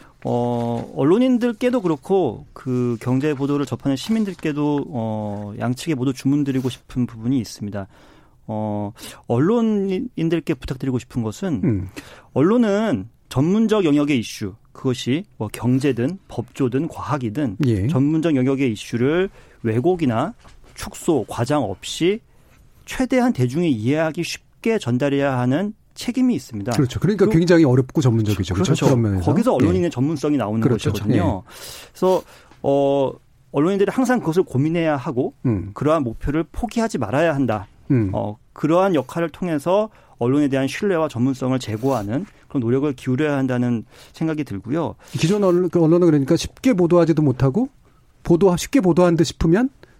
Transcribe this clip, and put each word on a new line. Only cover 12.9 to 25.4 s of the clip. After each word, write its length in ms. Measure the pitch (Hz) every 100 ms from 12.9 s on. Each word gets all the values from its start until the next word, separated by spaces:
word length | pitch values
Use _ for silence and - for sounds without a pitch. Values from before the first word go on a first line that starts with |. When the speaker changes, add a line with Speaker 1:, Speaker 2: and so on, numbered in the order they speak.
| 110 98 - -
Speaker 1:
전문적 560 | 123 156 214 220 214 165
영역의 340 | 147 147 131
이슈, 340 | 104 - 101 - _
그것이 520 | - 131 123 120 147 - -
뭐 100 | 107
경제든 680 | - 120 131 143 117 131 190 -
법조든 600 | - 110 - 131 131 165
과학이든 680 | - - 147 117 113 135 92 135
Speaker 2:
예. 220 | 104 110
Speaker 1:
전문적 480 | 131 143 160 165 135
영역의 360 | 131 135 135
이슈를 560 | 104 - 117 131 170 196 - - -
왜곡이나 720 | 113 113 165 185 143 110 170 - - - - -
축소, 500 | - - - 147 101
과장 360 | - 120 147
없이 560 | 104 92 - - 165 214 - _ _ _ - _ -
최대한 480 | - 254 254 247
대중이 380 | 160 123 147 175
이해하기 520 | 113 113 151 160 165
쉽게 540 | 156 - _ _ 226 220
전달해야 640 | - 123 143 139 139
하는 340 | 127